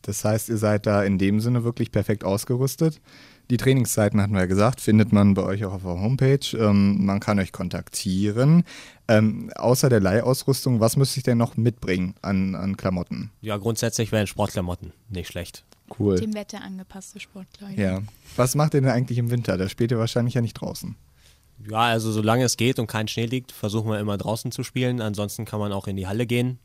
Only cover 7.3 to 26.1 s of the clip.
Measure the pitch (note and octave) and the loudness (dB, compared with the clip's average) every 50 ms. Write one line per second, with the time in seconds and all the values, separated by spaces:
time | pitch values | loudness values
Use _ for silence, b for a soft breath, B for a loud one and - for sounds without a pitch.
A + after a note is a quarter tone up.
7.3 | G#2 G2+ F#2 - - - - F2+ - F2+ F2+ - - - - G2+ F#2 F#2+ G2+ G#2 | 0 0 0 -2 -4 -8 -8 -6 -6 -8 -10 -8 -10 -6 -4 -2 -2 0 0 -2
8.3 | G#2 A2+ B2+ C#3+ D#3+ F3 F3 B B B B B B B B - A2+ G#2+ G#2+ A2 | 0 2 4 6 6 6 4 B B B B B B B B 4 4 6 6 4
9.3 | G#2 D#2 - - - - - A2 B2 B2+ - C#3 B2 G#2+ F#2+ F#2 F#2 A2+ A#2 A#2+ | 0 -2 -8 -12 -10 -4 2 2 2 4 4 4 4 4 4 4 2 2 2 2
10.3 | C3 C3 - - C#3 - - C3+ B2 A2+ G#2+ A2+ - C#3+ C3+ B2+ - C#3 B2+ - | 0 0 0 -2 -2 0 0 0 2 2 2 2 4 2 2 2 0 -4 0 0
11.3 | B2 A#2 A#2 A2+ - - A2+ A#2+ A2+ - - - F#2 F#2 F#2 F#2 G2 _ - - | 2 2 2 0 0 0 0 0 0 -2 -4 -2 -2 -2 -2 -4 -6 _ -4 -2
12.3 | G2+ F#2+ F#2+ F#2+ F#2+ - - G2 G2 - - G2 F#2 F2+ E2+ _ - - - A2 | 0 0 0 -2 -4 -4 -4 -6 -6 -2 -2 -2 -2 -2 -4 _ -8 -10 -10 -12
13.3 | _ _ - G#2+ G#2 G#2 G2 A2+ A2 - - A#2 - - A#2 G#2 - A2 G#2 F#2+ | _ _ -8 -6 -6 -4 -2 -2 -2 -2 -2 -4 -2 -2 -4 0 0 0 0 0
14.3 | - - G#2 F#2+ - - F#2 F2 F2 - - E2+ - _ _ _ G2+ F2+ E2+ - | -2 -4 -4 -2 -2 -4 -4 -4 -6 -8 -10 -16 -18 _ _ _ -10 -10 -10 -8
15.3 | - F2 E2+ - - - _ _ _ _ _ _ - - G#2 G2+ F#2+ F2+ - G#3+ | -8 -10 -10 -10 -12 -20 _ _ _ _ _ _ -6 -2 0 2 2 2 2 0
16.3 | G#3+ G#3 G#3 _ - G3+ - F#3+ F#3+ F#3+ F#3 _ - G3 F#3 - - G3 - _ | -6 -8 -8 _ -14 -14 -12 -12 -14 -14 -14 _ -18 -20 -20 -18 -18 -18 -20 _
17.3 | _ G3 F#3+ _ _ - G#3 G3+ - - G#2 F#2+ F#2 F#2+ G#2 G#2+ - - _ - | _ -20 -20 _ _ -20 -16 -12 -4 -2 -2 0 -2 -2 -6 -10 -14 -20 _ -16
18.3 | - - B2 B2+ - D3 D3+ D#3 - D3 C3 C3 A#2+ A#2+ B2+ - A#2+ A#2+ A#2+ A#2 | -2 0 0 0 2 0 0 2 2 2 2 2 2 0 0 -2 -2 -2 -2 0
19.3 | A#2+ B2 A#2 - F#2+ F2+ F#2 G2 - - A#2+ A#2 B2+ A2+ A2 A#2 - A#2+ A#2 A#2+ | -2 -2 0 -2 -2 -2 -2 -4 -2 -2 0 0 0 0 0 0 0 0 -2 0
20.3 | A#2 C3 A#2+ A2+ - - - - - - - - G#2+ - - b b b b b | 0 -2 -2 -2 -4 -8 -10 -10 -10 -10 -12 -12 -14 -14 -20 b b b b b
21.3 | b b b b _ - G#2+ G#2 G#2+ A2 A#2 A#2+ A2+ A2+ A2 A2+ A2 G#2+ G#2+ G#2+ | b b b b _ -20 -14 -6 0 2 2 2 2 2 0 0 0 0 2 2
22.3 | A2+ B2 C3 A#2+ - - A2+ A#2+ C3+ - A#2+ G#2+ - A2 A2 A2 - - A#2 A#2 | 2 4 2 2 0 2 0 0 2 0 -4 -4 -4 -4 -4 -4 -4 -4 -4 -2
23.3 | B2+ C3 B2 - - - - G#2+ G2 A2+ G#2+ A2+ A2 G#2 G#2 G#2+ G2+ G2+ - - | -4 -6 -6 -8 -16 -6 -6 -4 -2 -2 -2 -2 -2 -2 -2 -2 -4 -4 -2 -4
24.3 | G#2+ A2 - B2+ A#2 - B2+ - - B2+ B2+ B2 B2 B2 A2 G#2+ G#2 F#2+ G#2 G2+ | -4 -4 -4 -8 -8 -8 -10 -6 -4 -2 -2 -2 -2 -2 -4 -4 -4 -4 -6 -6
25.3 | - - A2+ - - G#2+ G#2 G#2 G2+ G2 F#2+ - G2 F#2+ F#2+ F#2 | -6 -8 -10 -8 -4 -4 -4 -4 -4 -6 -6 -6 -6 -6 -6 -4